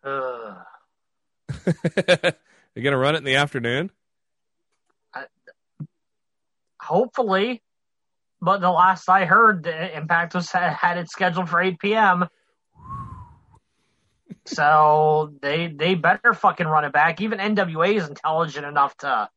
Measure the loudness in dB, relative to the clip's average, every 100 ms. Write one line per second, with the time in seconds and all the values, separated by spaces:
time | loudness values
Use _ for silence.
0 | -8 -6 -6 -8 -14 -16 -20 -20 _ _
1 | _ _ _ _ _ -8 -4 -2 -2 -4
2 | 2 2 2 -4 _ _ _ -4 -2 2
3 | 2 0 0 0 0 -2 -2 -2 -4 _
4 | _ _ _ _ _ _ _ _ _ _
5 | _ -18 -18 _ -20 _ _ _ -18 _
6 | _ _ _ _ _ _ _ _ -4 -2
7 | -2 -2 -2 0 -2 -6 _ _ _ _
8 | _ _ _ _ -2 0 2 4 4 2
9 | 2 2 4 6 6 4 -4 -8 -8 -8
10 | -2 -2 0 -6 -4 -2 -2 -2 -2 -2
11 | -8 -2 -2 -2 -2 0 0 -2 -2 2
12 | 4 2 0 _ _ _ _ _ -14 -12
13 | -12 -14 -20 -20 _ _ _ _ _ _
14 | _ _ _ -20 -12 -2 2 4 6 4
15 | 4 2 -2 -6 -4 -4 -4 -4 0 2
16 | 2 2 2 2 0 0 0 0 0 2
17 | 2 0 -4 -4 -2 0 -2 0 0 0
18 | -2 -8 -4 -2 -2 -6 -10 -2 -2 -2
19 | -4 -4 -4